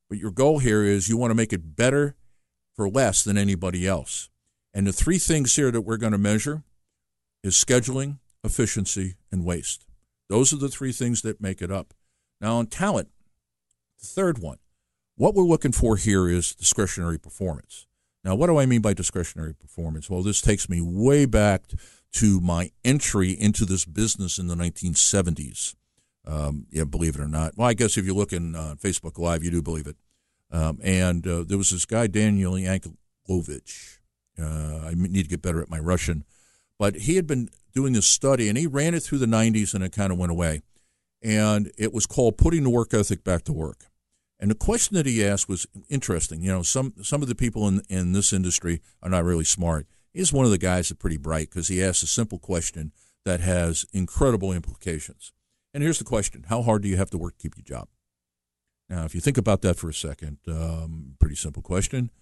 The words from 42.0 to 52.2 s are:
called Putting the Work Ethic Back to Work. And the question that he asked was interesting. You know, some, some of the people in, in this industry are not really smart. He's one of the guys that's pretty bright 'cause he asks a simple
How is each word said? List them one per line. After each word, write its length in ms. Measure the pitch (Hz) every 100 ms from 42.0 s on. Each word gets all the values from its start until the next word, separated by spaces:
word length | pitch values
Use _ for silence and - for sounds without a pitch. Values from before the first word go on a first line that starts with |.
| -
called 320 | - 120 -
Putting 260 | 165 165
the 60 | 131
Work 240 | 120 110
Ethic 300 | 110 - 98
Back 200 | 95 85
to 100 | -
Work. 320 | 78 78 - - _ _ _ _ _
And 80 | 196
the 60 | 214
question 400 | - 233 - 185
that 100 | 139
he 180 | 113
asked 260 | 101 98 -
was 180 | 92 - 98 -
interesting. 520 | 139 - 85 - 80
You 100 | 92
know, 120 | 92
some, 300 | 85 135 131 -
some 180 | 101 147
of 60 | 131
the 80 | 113
people 320 | 120 110 104
in, 140 | 98 -
in 240 | 92 87
this 180 | 98 -
industry 500 | 95 90 - 85 85 _ _
are 60 | 90
not 160 | 92 85
really 180 | 85
smart. 420 | 80 - 85 78 - _ _
He's 180 | 165 185
one 140 | 139 120
of 60 |
the 60 | 95
guys 300 | 90 90 85
that's 100 | 82
pretty 200 | 90 76
bright 340 | 76 80 78
'cause 160 | 92 85
he 160 | 92
asks 200 | 95 87
a 40 | 82
simple 320 | -